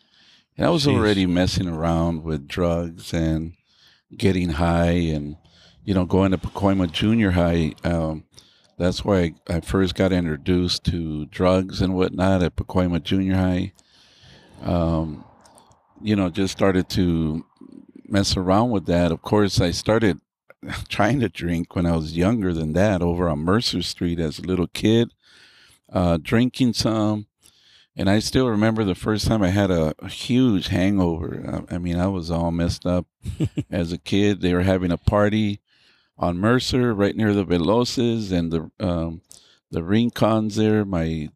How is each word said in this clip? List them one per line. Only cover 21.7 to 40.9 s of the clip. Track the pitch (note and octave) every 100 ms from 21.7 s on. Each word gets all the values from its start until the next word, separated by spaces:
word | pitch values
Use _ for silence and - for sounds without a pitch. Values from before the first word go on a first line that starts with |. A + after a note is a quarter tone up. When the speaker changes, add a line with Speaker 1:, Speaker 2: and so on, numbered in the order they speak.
| G2
Speaker 1:
when | E2+
I | E2
was | D#2 E2
younger | F2+ A#2 F#2
than | E2 D#2+
that | D#2+ G#2 F#2
over | F2 E2+ F2
on | D2
Mercer | E2 G#2 B2 F2+
Street | E2+ - F2 E2+
as | D#2+ C#2
a |
little | F2 F#2 E2+
kid, | - G#2 A2+ A#2 - _ - - _ _ _ _
uh, | F#2+ F2+ E2+
drinking | D2+ A#2 B2 - B2+
some. | G#2+ A#2+ A2 G#2+ G#2+ G#2+ _ _ _ _ _ _ -
And | F#2+
I | G#2
still | - B2+ B2+
remember | G#2+ A2 A2
the | G#2
first | F2+ - G#2+ -
time | A#2+
I | F#2
had | G2+ G2
a, | F2 D#2 -
a | F#2
huge | - - B2 C3 F#2+ -
hangover. | F#2+ F#2 G2+ F2+ E2 E2+ - - E2 D#2
I, | F2+
I |
mean, | F2 E2+
I | F#2
was | F#2+ D#2+
all | E2+ E2+
messed | E2+ E2+ D#2+
up | F2+ F2+ E2+ _ - -
Speaker 2:
<laughs> | D#3+ - -
Speaker 1:
as | - E2+
a | E2+
kid. | - G2 G#2 F#2+
They | F2+
were | F2
having | F#2 F#2+ F2+
a | E2+
party | - G#2 G#2 G#2+ G#2+ G2+ _ _ _ _ _ -
on | F2 F2
Mercer | G#2 B2+ - C3 B2
right | G2+ G2+ -
near | G#2+
the | G2+
Veloz's | E2+ F2 D#2+ A2+ B2 - A#2+ A#2 G2+
and | F2+ E2+
the, | E2 D#2 -
um, | G2 E2+ E2 E2 - - _ _ _
the | -
Rincons | E2+ G#2+ A#2+ - G#2+ A2 A2 G#2
there. | A2 G#2+
My | G2+